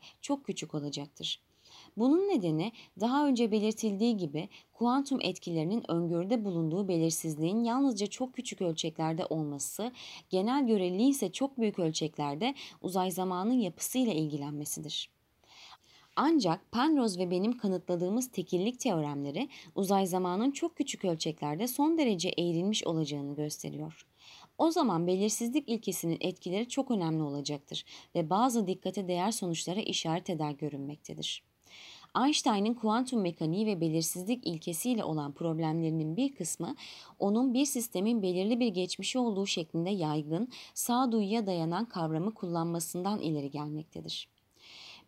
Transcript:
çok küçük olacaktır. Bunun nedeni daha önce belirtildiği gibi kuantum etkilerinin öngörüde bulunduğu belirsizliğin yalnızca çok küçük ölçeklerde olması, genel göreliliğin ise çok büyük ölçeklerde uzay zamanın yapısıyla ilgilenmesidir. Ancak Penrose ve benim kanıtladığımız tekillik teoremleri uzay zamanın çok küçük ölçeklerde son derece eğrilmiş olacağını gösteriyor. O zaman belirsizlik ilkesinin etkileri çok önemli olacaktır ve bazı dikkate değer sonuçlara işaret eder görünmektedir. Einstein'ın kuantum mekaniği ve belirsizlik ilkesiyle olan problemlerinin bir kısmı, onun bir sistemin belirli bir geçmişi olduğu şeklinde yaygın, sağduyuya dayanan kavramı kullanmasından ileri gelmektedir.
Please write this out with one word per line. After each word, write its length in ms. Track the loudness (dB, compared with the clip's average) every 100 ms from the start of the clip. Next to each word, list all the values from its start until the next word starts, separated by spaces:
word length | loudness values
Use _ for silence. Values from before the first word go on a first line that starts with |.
| -12 -12
çok 220 | -4 -4
küçük 300 | -4 -8 -6
olacaktır. 680 | -6 -6 -6 -10 -10 -8 -8 _ _ -20 -20 -12 0
Bunun 320 | 4 4 4
nedeni 440 | 2 2 2 0 -6 -16 -4
daha 260 | 0 4 4
önce 260 | 4 4
belirtildiği 640 | 4 2 0 0 2 2 2
gibi 320 | 0 -4 -6 -10 -16
kuantum 460 | -2 2 2 2 0
etkilerinin 680 | 0 -2 -2 0 0 0 0
öngörüde 540 | 0 0 0 0 0
bulunduğu 440 | 0 0 0 0 0
belirsizliğin 760 | 2 2 0 -4 -2 0 2
yalnızca 420 | 2 2 2 2 -2
çok 280 | -4 -6
küçük 280 | -6 -8 -2
ölçeklerde 640 | -2 0 -4 -2 -2 0 -2
olması, 640 | -2 -2 -4 -8 -6 -8 -8 -16 -18 -2
genel 360 | 0 2 2 4
göreliliğin 440 | 4 2 4 4
ise 220 | 4 0
çok 260 | -2 -2 0
büyük 200 | 0 2
ölçeklerde 760 | 0 0 -2 -2 -4 -2 -2 -4 -10 -10
uzay 280 | -4 0 0
zamanın 480 | 0 -2 0 2 2
yapısıyla 540 | 2 -2 -4 0 2
ilgilenmesidir. 1000 | 2 0 -2 -4 -6 -6 -8 -6 -8 -10 _ _ _ _ -20 -20 -20 _ -20 _ 0
Ancak 560 | 4 6 4 2 -2
Penrose 480 | 0 4 4 4 2
ve 100 | 0
benim 280 | 2 2 0
kanıtladığımız 720 | 0 0 0 0 2 0 -2
tekillik 500 | -4 -2 0 0 0
teoremleri 680 | 0 0 0 -2 -4 -4 -6 -8 -8
uzay 320 | -2 2 4 4
zamanın 440 | 2 0 2 0
çok 260 | 0 -2 -2
küçük 280 | -6 -2
ölçeklerde 640 | -2 0 -2 -4 -4 -2 -2
son 300 | 0 2 4
derece 300 | 2 2 0
eğrilmiş 580 | 0 0 2 0 0 0
olacağını 480 | 0 -2 -4 -6
gösteriyor. 720 | -6 -6 -6 -8 -8 -10 -12 -20 _ -20 -20 -12 0
O 120 | 2
zaman 360 | 4 4 4 2
belirsizlik 640 | 2 2 0 0 -2 0
ilkesinin 480 | -2 -2 -4 -2 -2
etkileri 480 | -2 -4 -4 -4 -2
çok 220 | -2 -2
önemli 320 | 0 0 0
olacaktır 600 | -2 -4 -4 -6 -8 -12 -12 -16 -6
ve 160 | -2 0
bazı 360 | 2 2 2 0
dikkate 420 | -2 -4 -4 -2
değer 220 | 0 0
sonuçlara 500 | -2 -2 -4 -4 -4
işaret 500 | -2 -2 -2 -2 -2
eder 200 | -2 -4
görünmektedir. 920 | -4 -6 -6 -8 -10 -12 -10 -8 -8 -12 _ _ -20 -20 -20 -6 2
Einstein'ın 500 | 2 4 2 2 2
kuantum 460 | 0 2 2 2 0
mekaniği 460 | 0 0 0 0 0
ve 140 | 0
belirsizlik 680 | 2 2 0 -2 -2 -2 -2
ilkesiyle 580 | -6 -6 -4 0 0
olan 280 | 0 -2 -4
problemlerinin 840 | -2 -2 0 0 0 0 0 0 0
bir 180 | -2
kısmı, 420 | -2 -6 -6 -6 -8 -14 -18 -18 -2
onun 360 | 2 4 4
bir 100 | 4
sistemin 580 | 2 0 -2 0 2 2
belirli 380 | 2 2 2 2
bir 80 | 2
geçmişi 500 | 2 -2 -2 -2 0
olduğu 280 | 0 0 0
şeklinde 440 | -2 -2 -2 0
yaygın, 580 | 0 0 0 0 -2 -2 -8 -12
sağduyuya 720 | -6 0 2 4 2 2 2 0
dayanan 380 | 0 0 0
kavramı 500 | -2 -2 0 0 -2
kullanmasından 840 | -2 -4 -2 0 -2 -4 -4 -2 0
ileri 300 | 0 -2 -2
gelmektedir. 800 | -6 -6 -8 -10 -12 -10 -10 -12 _ _ _ -20 -20 -20 -16